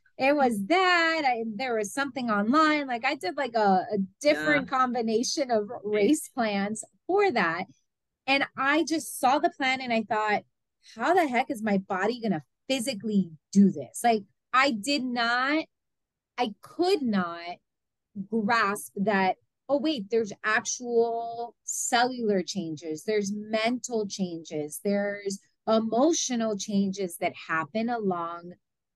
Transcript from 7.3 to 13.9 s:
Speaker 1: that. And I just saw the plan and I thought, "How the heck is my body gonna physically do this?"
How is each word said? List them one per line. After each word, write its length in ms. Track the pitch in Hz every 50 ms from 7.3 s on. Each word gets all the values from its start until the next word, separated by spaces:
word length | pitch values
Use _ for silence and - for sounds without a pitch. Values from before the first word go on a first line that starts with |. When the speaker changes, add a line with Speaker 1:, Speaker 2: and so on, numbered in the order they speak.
Speaker 1:
that. 360 | 254 233 180 165 160 175 190 - - _ _ _ _ _ _ _ _ _ _
And 180 | - 269 277 277 - -
I 280 | - 262 277 294 311 330
just 360 | 277 311 320 - - - -
saw 180 | - 247 269 302
the 120 | 302 349
plan 320 | 349 - 277 254 262 262 262
and 100 | 247 233
I 120 | 226 220 -
thought, 360 | 226 214 214 214 208 190 - _ _ _ _ _ _ _ _ - -
"How 160 | 220 233 285 349
the 160 | 381 339 277
heck 220 | 247 - 262 -
is 120 | 294 214 220
my 140 | 214 202
body 420 | 196 190 - 202 180 190 214 240 247
gonna 240 | 220 220 185 156 - _ _ _ _
physically 680 | - 262 269 220 277 262 196 - 220 208 196 180 170 160 - _ _ -
do 180 | 196 202 185
this?" 300 | 151 151 127 -